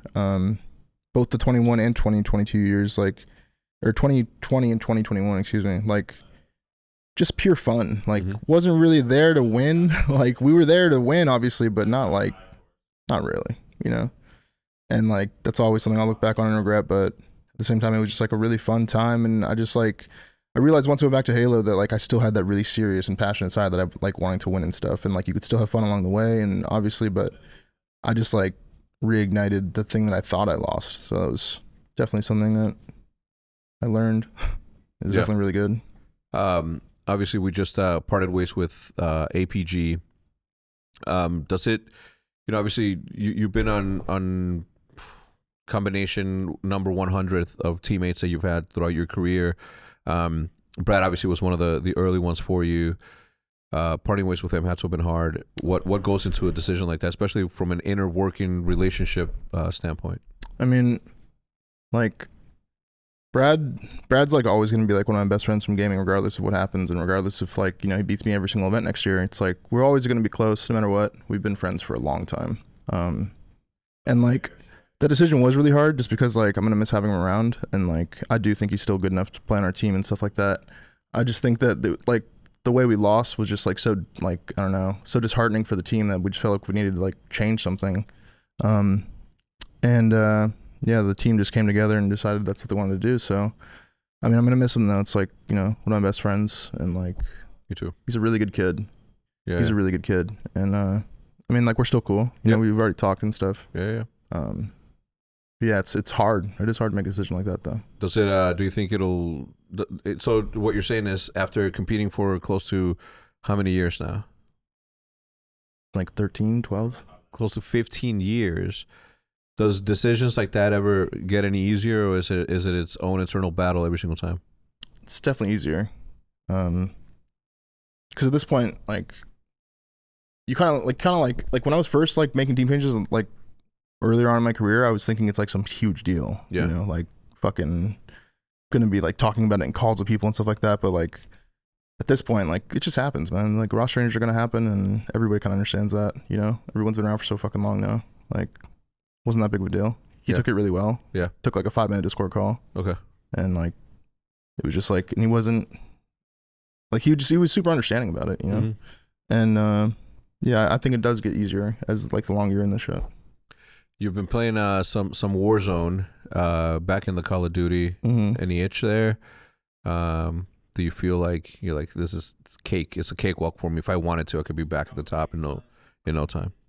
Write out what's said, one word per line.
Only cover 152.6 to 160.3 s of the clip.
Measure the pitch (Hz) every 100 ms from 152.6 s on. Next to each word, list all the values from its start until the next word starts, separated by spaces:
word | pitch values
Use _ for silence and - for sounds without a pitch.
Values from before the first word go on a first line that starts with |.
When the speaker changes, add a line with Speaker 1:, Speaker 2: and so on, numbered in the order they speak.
| -
Speaker 2:
Okay. | - 95 90 - _ _
Speaker 1:
And, | - 95
like, | 90 85 - - - _ _ _ _ _ -
it |
was | -
just, | 90 -
like, | 95 92
and | -
he | 110
wasn't, | 117 110 113 - - - - _ _ _ _ _ _ _ _ -
like, | 113
he | -
just, | 151 135
he | 165
was | 175
super | - 170
understanding | 160 117 113 135
about | - -
it, | -
you | -
know? | 107
Speaker 2:
Mm-hmm. | 110 110 - - _ _ -
Speaker 1:
And, | 113 110 107
uh, | 107 104 107 107 - - -